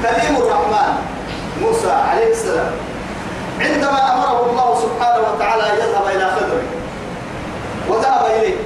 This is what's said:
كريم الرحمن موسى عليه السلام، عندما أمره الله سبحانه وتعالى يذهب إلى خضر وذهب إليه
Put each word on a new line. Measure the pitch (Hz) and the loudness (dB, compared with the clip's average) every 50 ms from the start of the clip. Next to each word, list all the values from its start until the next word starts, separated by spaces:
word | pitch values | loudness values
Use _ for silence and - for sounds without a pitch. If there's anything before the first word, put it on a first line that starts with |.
| - | 0
كريم | 233 247 247 - 302 285 254 | 2 2 2 2 2 2 2
الرحمن | 226 220 - - - - 220 214 - - - - - - - - - - - - - - - - | 2 2 2 2 0 2 2 2 2 2 0 -2 -4 -6 -8 -8 -8 -8 -8 -8 -8 -8 -6 -2
موسى | 370 453 453 453 440 370 | 0 0 0 2 2 2
عليه | 403 403 - - - 415 453 453 | 2 2 2 2 2 2 4 2
السلام، | 453 - - 381 - - 165 165 - - - - - - - - - - - - - - - - - - | 2 2 0 0 0 0 -2 -2 -4 -6 -8 -8 -8 -8 -8 -8 -8 -8 -8 -8 -8 -8 -8 -8 -6 -2
عندما | - 294 294 285 277 277 277 269 262 262 247 | -2 0 0 2 2 2 2 2 4 2 2
أمره | 247 - 269 247 240 240 240 | 2 2 2 2 2 2 2
الله | 240 247 254 240 240 247 | 2 2 2 2 2 2
سبحانه | 233 220 233 226 247 240 240 233 220 220 | 0 -2 0 0 2 2 4 4 2 2
وتعالى | 208 220 208 208 220 220 208 | 0 0 0 0 2 2 2
يذهب | 208 208 214 226 220 202 202 196 196 190 | 2 2 0 0 0 0 0 0 0 0
إلى | 190 190 185 | 0 0 0
خضر | - - - - - - - - - - - - - - - - - - - - - - - - - - - - - - - - | 0 0 0 0 -2 -2 -2 -4 -6 -8 -8 -8 -10 -10 -10 -10 -10 -10 -10 -10 -10 -10 -10 -8 -8 -8 -8 -8 -8 -8 -4 -2
وذهب | 403 440 - 415 - - - | 0 0 2 2 2 2 2
إليه | - 220 226 - 392 - - - | 2 2 2 2 2 0 -2 -4